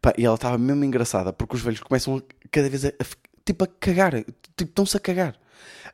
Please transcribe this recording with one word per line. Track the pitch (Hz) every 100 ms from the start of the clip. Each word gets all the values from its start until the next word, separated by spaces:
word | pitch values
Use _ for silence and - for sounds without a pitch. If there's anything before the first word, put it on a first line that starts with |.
Pá, | 127 -
e | 117
ela | 113
estava | 123 120
mesmo | 127 143
engraçada, | 139 123 117 98 95
porque | - - 123
os |
velhos | 117 110
começam | - 127 135 135
a, | - - -
cada | 151 135
vez | 135 139
a, | -
a |
fi-, | - - _ _ -
tipo, | 170
a | 185
cagar. | - 196 175 190 123 - - - -
Tipo, | 165
estão-se | - 196 196
a |
cagar. | - 180 165 - _ - - - -